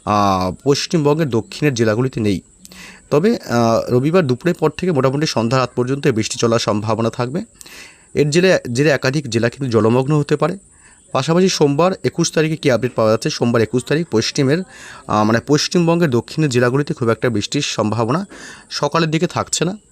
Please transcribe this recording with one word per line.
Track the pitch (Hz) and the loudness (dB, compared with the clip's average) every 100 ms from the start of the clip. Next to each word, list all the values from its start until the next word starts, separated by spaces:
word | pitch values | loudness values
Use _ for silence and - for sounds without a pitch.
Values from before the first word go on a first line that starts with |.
| - | -2
আহ, | 104 101 92 90 82 | 2 2 2 -2 -4
পশ্চিমবঙ্গের | 135 143 - 170 143 151 156 | 0 0 0 0 2 0 0
দক্ষিণের | 113 - - 147 | -2 -4 -4 -2
জেলাগুলিতে | 120 113 107 131 127 | 0 0 0 -2 -2
নেই। | 107 92 - _ - - - - - | -2 -2 -6 _ -20 -20 -20 -18 -2
তবে, | 143 202 240 | 0 2 0
আহ, | - 120 117 113 - | -2 0 2 2 2
রবিবার | 120 139 156 135 | 0 2 2 0
দুপুরের | 123 165 175 | 0 -2 0
পর | 156 | -2
থেকে | - 180 | -2 -2
মোটামুটি | 147 135 139 151 | 0 0 0 -2
সন্ধ্যা | - 113 131 | 0 0 0
রাত | 123 - | 0 -2
পর্যন্ত | 123 139 143 | -2 -2 -2
এই | |
বৃষ্টি | 110 107 - | 0 -2 -2
চলার | 117 117 | 0 0
সম্ভাবনা | - 107 107 110 113 | 0 -2 -2 -2 -2
থাকবে। | - 120 156 233 - - - - - _ | -4 -6 -6 -10 -16 -20 -20 -20 -20 _
এর | - 147 | -2 0
জেলে, | 156 185 165 - | 2 4 2 0
জেলে | 120 151 | 0 2
একাধিক | 135 131 123 117 | 2 0 -2 -2
জেলা | 110 117 | -2 -2
কিন্তু | - 135 | -2 0
জলমগ্ন | 110 107 120 131 151 | 2 4 2 2 0
হতে | 143 147 | 0 0
পারে। | 151 190 - _ - - _ | -2 -4 -12 _ -20 -20 _
পাশাপাশি | 131 135 165 185 | -4 0 2 2
সোমবার | - 143 143 175 190 | 4 2 2 0 0
একুশ | 127 - 165 | -4 -2 -2
তারিখে | - 156 160 | 0 0 0
কী | 147 | 0
আপডেট | 120 123 123 | 0 0 0
পাওয়া | 110 | 2
যাচ্ছে? | 113 156 | 2 0
সোমবার | - 120 117 | -2 0 2
একুশ | 110 127 | 2 0
তারিখ | - 160 - | -2 -4 0
পশ্চিমের, | 110 - 156 135 160 185 - - - - | -2 -2 0 0 0 -4 -14 -20 -16 -4
আহ, | 107 | 0
মানে | 107 113 - | 2 2 2
পশ্চিমবঙ্গের | 147 - 180 165 170 170 | 0 2 0 2 2 2
দক্ষিণের | 117 - - 156 | 0 -2 -2 0
জেলাগুলিতে | 123 123 135 147 | 2 2 0 -2
খুব | 120 113 | -2 -2
একটা | 110 127 | 0 0
বৃষ্টির | 107 - 143 | -2 -2 -4
সম্ভাবনা | 143 - 107 107 113 151 202 - - - - | -4 -2 -2 0 0 -2 -4 -14 -20 -20 -12
সকালের | - 143 165 165 | -6 -2 0 0
দিকে | 156 175 | 0 -2
থাকছে | - 101 - 156 | -2 -4 -2 -4
না। | 214 _ | -6 _